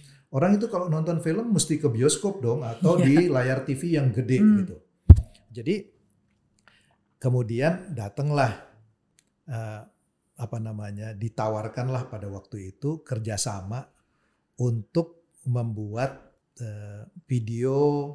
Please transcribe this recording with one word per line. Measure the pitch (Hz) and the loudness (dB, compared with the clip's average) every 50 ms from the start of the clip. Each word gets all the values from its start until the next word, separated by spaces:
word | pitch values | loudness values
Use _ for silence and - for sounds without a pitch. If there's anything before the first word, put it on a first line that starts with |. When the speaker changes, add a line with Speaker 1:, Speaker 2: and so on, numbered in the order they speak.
| - - - _ _ - | -20 -20 -20 _ _ -4
Speaker 1:
orang | - 131 165 190 208 202 | -2 2 4 4 4 2
itu | 233 | 2
kalau | 220 196 175 180 | 0 -2 -2 -2
nonton | 165 156 160 160 175 170 160 | -2 -2 -2 0 0 -2 -2
film | - 165 160 214 233 240 | 0 -2 -2 -2 0 0
mesti | 208 156 - - 156 151 | 0 0 2 0 0 0
ke | - | 0
bioskop | 139 113 110 127 147 - - - 196 196 | 0 2 2 2 2 2 0 -2 -4 -4
dong | - 120 117 120 151 | -2 -2 -2 -2 -2
atau | 131 117 117 - 180 - 175 - | -4 -8 -4 2 2 4 4 6
Speaker 2:
Iya. | 135 | 6
Speaker 1:
di | 135 143 160 180 175 | 6 6 6 6 4
layar | 139 127 123 131 131 131 - | 2 2 0 0 -2 -2 -2
T | - | -4
V | 135 131 170 175 | -4 -4 -2 0
yang | 165 147 139 127 | 0 2 2 2
gede | 104 123 117 113 131 | 2 0 0 2 4
Speaker 2:
Hmm. | 127 214 214 214 196 | 6 6 6 6 4
Speaker 1:
gitu. | 190 175 - - _ _ _ _ _ - - - - - - - _ - | 2 -2 -8 -14 _ _ _ _ _ 10 10 10 8 -4 -10 -20 _ -18
Jadi | - 120 110 156 202 202 - - _ _ _ _ _ _ _ _ _ _ _ _ _ _ _ _ _ _ _ _ _ _ _ _ _ | -14 -8 -4 -2 -2 -4 -4 -12 _ _ _ _ _ _ _ _ _ _ _ _ _ _ _ _ _ _ _ _ _ _ _ _ _
kemudian | - - 127 123 123 120 107 117 117 139 165 180 180 - 202 | -4 -2 0 0 0 -2 -2 -2 0 0 0 0 -2 -6 -10
datanglah, | 151 110 104 101 - - 139 147 147 143 131 110 98 - - - _ _ _ _ _ _ _ _ _ _ _ _ _ _ _ | -8 -8 -8 -8 -6 -6 -4 0 0 2 2 0 -2 -6 -12 -20 _ _ _ _ _ _ _ _ _ _ _ _ _ _ _
eh, | - 127 113 113 107 107 104 117 - _ _ _ _ _ _ _ _ _ | -10 -10 -10 -8 -10 -12 -14 -16 -20 _ _ _ _ _ _ _ _ _
apa | - 123 - - 117 | -12 -10 -8 -8 -8
namanya, | 113 110 107 107 104 101 101 104 110 110 107 | -8 -8 -8 -10 -10 -10 -10 -12 -12 -12 -10
ditawarkanlah | 101 113 110 - - 110 110 110 107 110 110 - 127 123 131 131 123 120 | -8 -8 -8 -4 -4 -4 -2 -2 -4 -6 -6 -6 -6 -4 -4 -4 -4 -6
pada | - - 104 104 | -8 -10 -12 -10
waktu | 101 98 95 - - - 104 95 95 - | -10 -12 -12 -14 -14 -14 -12 -12 -12 -10
itu | _ - 143 160 156 | _ -6 -6 -6 -6
kerjasama | - - 131 113 110 113 107 98 - - 104 98 95 98 113 131 135 - _ _ _ _ _ _ _ _ _ _ _ _ _ - | -8 -8 -6 -6 -4 -4 -4 -4 -4 -4 -6 -8 -8 -10 -10 -10 -12 -14 _ _ _ _ _ _ _ _ _ _ _ _ _ -2
untuk | 123 123 117 113 101 _ - 165 165 165 - _ _ _ _ _ - | -2 -2 -2 -2 -4 _ -2 -2 -2 -4 -6 _ _ _ _ _ -4
membuat, | 127 120 120 117 117 107 107 107 104 107 117 131 135 - - - _ _ _ _ _ _ | -4 -2 -2 -2 -4 -6 -6 -8 -6 -4 -4 -4 -4 -6 -10 -20 _ _ _ _ _ _
eh, | - 120 107 104 104 104 104 101 104 - - - 175 - | -16 -14 -14 -14 -14 -16 -16 -16 -18 -18 -20 -20 -14 -6
video | - 127 123 110 107 117 113 123 131 135 139 147 147 147 143 143 143 | -2 -2 -2 -2 -2 -4 -2 0 0 2 2 2 2 2 0 -4 -6